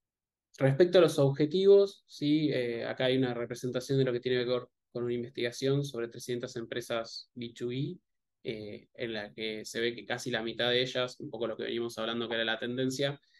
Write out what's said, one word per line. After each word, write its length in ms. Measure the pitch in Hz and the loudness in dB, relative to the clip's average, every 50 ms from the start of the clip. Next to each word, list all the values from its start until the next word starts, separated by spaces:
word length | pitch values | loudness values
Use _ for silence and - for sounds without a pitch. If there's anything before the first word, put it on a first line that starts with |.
| _ _ _ _ _ _ _ _ _ _ _ - | _ _ _ _ _ _ _ _ _ _ _ 2
respecto 400 | 139 135 135 135 180 175 180 190 | 2 2 6 6 4 6 8 6
a 40 | 170 | 6
los 160 | 151 - - | 6 6 4
objetivos, 880 | 139 135 139 - 151 151 151 185 190 196 202 202 202 196 - - _ | 4 4 4 2 0 0 2 4 8 10 10 10 8 6 0 -12 _
¿sí? 440 | _ - - 147 143 151 156 151 143 131 | _ -10 -4 0 2 2 4 2 2 0
Eh, 320 | 127 123 120 117 117 117 | 0 -2 -2 -4 -4 -4
acá 220 | 117 117 - 131 | -6 -4 0 2
hay 100 | 127 131 | 2 4
una 180 | 131 131 123 120 | 4 2 2 0
representación 640 | 117 120 113 123 - - 127 120 127 123 - 139 135 | -2 -4 -6 -6 -6 -6 -4 -4 -4 -2 0 0 2
de 60 | 131 | 2
lo 80 | 131 120 | 2 0
que 80 | 120 | -2
tiene 240 | - 127 127 123 120 | 0 0 0 0 0
que 60 | 120 | 0
ver 120 | 123 123 120 - _ _ _ _ | 0 -2 -2 -6 _ _ _ _
con 140 | - 123 120 | -8 -6 -4
una 100 | 120 120 | -2 -2
investigación 680 | 120 120 131 - - 120 120 120 - 135 135 139 143 143 | -4 -4 -6 -6 -4 -4 -4 -4 -2 0 2 2 2 0
sobre 240 | 139 - 117 117 117 | -2 -4 -6 -6 -6
trescientas 480 | - 120 - - 120 120 127 123 - | -8 -12 -8 -6 -6 -6 -6 -6 -8
empresas 760 | 123 113 - 123 120 117 - 120 117 113 - - - - _ _ | -8 -8 -6 -8 -8 -6 -4 -4 -4 -4 -6 -12 -16 -16 _ _
B 180 | 123 120 120 120 | -12 -12 -12 -10
two 140 | - 123 120 | -8 -8 -6
B, 280 | 123 131 147 175 180 170 _ _ _ _ _ _ _ _ - | -4 -4 -4 -6 -6 -10 _ _ _ _ _ _ _ _ -10
eh, 460 | - 113 107 107 104 104 107 - _ _ | -10 -10 -8 -10 -12 -14 -16 -18 _ _
en 180 | - 127 113 113 | -10 -8 -6 -6
la 200 | 107 104 104 - | -8 -8 -10 -12
que 320 | 107 110 110 107 107 113 | -8 -8 -6 -6 -8 -10
se 160 | - - 117 | -8 -6 -2
ve 140 | 117 120 120 | -2 -2 -2
que 100 | 117 98 | -6 -8
casi 260 | - 123 117 - 127 | -8 -8 -6 -4 -4
la 120 | 120 113 110 | -4 -4 -4
mitad 280 | 117 113 - 120 123 | -4 -4 -2 0 2
de 120 | 123 123 127 | 2 2 2
ellas, 380 | 127 - 127 123 123 - - | 0 0 -2 -4 -4 -4 -10
un 100 | - - | -12 -10
poco 160 | 113 110 117 | -6 -6 -4
lo 100 | 110 110 | -4 -4
que 80 | - 113 | -4 -6
venimos 340 | 113 113 117 117 117 117 110 | -4 -4 -4 -4 -4 -6 -6
hablando 300 | 110 117 117 117 113 110 | -6 -4 -2 -4 -4 -2
que 60 | 117 | -2
era 100 | 113 113 | -2 0
la 140 | 113 113 - | 0 -2 -2
tendencia, 640 | 123 120 123 127 131 131 131 139 139 139 143 - _ _ _ _ | -4 -6 -4 -2 -2 -2 -2 -2 -2 -2 -4 -6 _ _ _ _